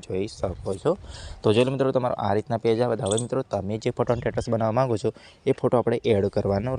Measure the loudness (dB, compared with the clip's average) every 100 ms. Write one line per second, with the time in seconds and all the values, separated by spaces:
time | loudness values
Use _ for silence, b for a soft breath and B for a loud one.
0 | -4 -4 -6 -4 -6 -4 -6 -2 0 -2
1 | B B B B 2 4 4 2 0 2
2 | 0 -2 0 0 0 -2 2 2 2 0
3 | 0 0 0 -4 -2 -4 -4 -4 -2 0
4 | 0 0 -2 -4 -2 0 0 2 0 0
5 | -2 B B B -2 0 2 2 2 0
6 | 2 2 2 0 0 0 0